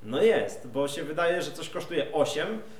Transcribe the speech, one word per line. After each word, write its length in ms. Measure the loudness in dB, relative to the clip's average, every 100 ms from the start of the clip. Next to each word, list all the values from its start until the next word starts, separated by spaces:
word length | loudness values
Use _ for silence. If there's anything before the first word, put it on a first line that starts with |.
No 180 | -4 4
jest, 460 | 6 6 2 -6 -6
bo 200 | -2 0
się 160 | -2
wydaje, 380 | -6 0 2 2
że 100 | 0
coś 180 | -6 -8
kosztuje 440 | -6 -2 -2 0
osiem, 480 | 2 2 2 -2 -4 -8 -14